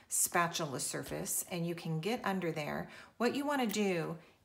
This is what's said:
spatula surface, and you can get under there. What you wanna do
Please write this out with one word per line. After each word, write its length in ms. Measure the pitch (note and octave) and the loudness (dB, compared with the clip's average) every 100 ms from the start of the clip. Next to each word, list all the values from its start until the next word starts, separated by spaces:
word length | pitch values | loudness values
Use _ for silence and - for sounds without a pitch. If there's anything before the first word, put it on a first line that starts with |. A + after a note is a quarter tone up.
| - | -2
spatula 720 | - - F3 E3+ - D#3 C3 | 0 4 4 4 0 -2 -2
surface, 640 | - D3 C#3 D3+ G3 - - | -4 -4 -4 -4 -2 -2 -2
and 120 | F3+ | -2
you 120 | E3+ E3 | -2 -2
can 240 | E3 D#3+ | -2 0
get 200 | F#3+ A#3+ | 0 0
under 260 | G3 F#3+ E3+ | 0 0 0
there. 380 | D#3 D3 D3 F3 - - - | -2 -2 -4 -6 -12 -20 0
What 200 | A#3+ C#4 | 2 2
you 100 | C#4+ | 0
wanna 220 | C#4 A#3 | 2 2
do 500 | G#3+ G3+ E3+ D#3 E3 - - | 2 2 2 0 -6 -12 -20